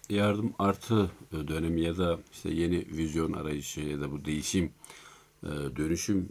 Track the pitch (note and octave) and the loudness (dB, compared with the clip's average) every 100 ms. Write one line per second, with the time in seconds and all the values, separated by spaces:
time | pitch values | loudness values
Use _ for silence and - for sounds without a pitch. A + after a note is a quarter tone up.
0 | - G2+ G#2 G#2 A2 - G2 F#2+ - A2 | -2 2 4 2 0 2 2 0 2 4
1 | F#2 - - D#2+ D2 D#2 E2 E2 E2 F2 | 4 0 -8 -6 -2 0 2 2 2 2
2 | F2 E2+ - - E2 D#2+ E2+ F2 - D#2 | 2 0 -4 -8 -2 0 2 2 0 -2
3 | D#2 D#2+ D#2+ D2+ D2+ D2 C#2+ D2 D2+ D2 | 0 0 0 -2 -2 -4 -4 -6 -4 -4
4 | C#2+ C#2+ D2 D2+ - F#2+ D#2+ - - - | -4 -4 -2 -2 0 0 0 -2 -20 -20
5 | - - - _ E2 D2 C#2+ B1+ D#2 E2+ | -20 -20 -20 _ -8 -6 -4 -2 0 0
6 | - G2 F2 | 0 0 -2